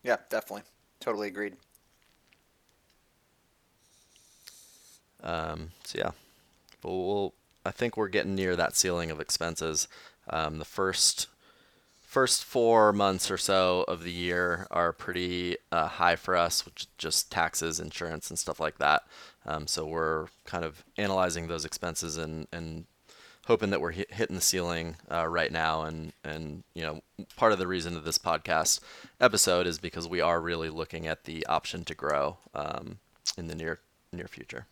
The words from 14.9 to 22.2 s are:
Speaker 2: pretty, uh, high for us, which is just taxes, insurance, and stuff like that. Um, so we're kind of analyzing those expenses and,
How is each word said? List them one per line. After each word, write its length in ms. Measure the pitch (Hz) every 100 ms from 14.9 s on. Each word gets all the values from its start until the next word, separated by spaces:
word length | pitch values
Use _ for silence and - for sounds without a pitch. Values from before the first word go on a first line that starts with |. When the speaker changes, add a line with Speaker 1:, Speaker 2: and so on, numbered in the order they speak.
Speaker 2:
pretty, 640 | - - 90 90 90 90 87 _
uh, 160 | 82 80
high 280 | - 87
for 220 | 85 - 90
us, 280 | 85 -
which 180 | - -
is 40 | - -
just 340 | 80 - -
taxes, 480 | 95 82 - 82 78
insurance, 500 | 80 - 85 80 -
and 100 | -
stuff 200 | - -
like 160 | 78 -
that. 260 | 71 78 - - - _
Um, 220 | - 76 76
so 180 | -
we're 420 | 78 82 80 80 80 _
kind 180 | - 90
of 220 | 82 78 - -
analyzing 500 | 104 95 92 85 82
those 180 | 82
expenses 500 | 78 - 87 80 85
and, 320 | 78